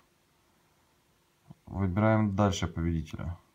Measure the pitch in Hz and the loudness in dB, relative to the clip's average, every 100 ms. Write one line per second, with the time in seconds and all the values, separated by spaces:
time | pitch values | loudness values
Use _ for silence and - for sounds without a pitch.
0 | _ _ _ _ _ _ _ _ _ _ | _ _ _ _ _ _ _ _ _ _
1 | _ _ _ _ _ - - 87 95 92 | _ _ _ _ _ -20 -12 -4 -2 2
2 | 110 110 107 98 104 85 92 - 82 82 | 4 4 2 2 2 2 -4 -2 -2 -2
3 | 76 - 80 85 _ | -4 -8 -8 -10 _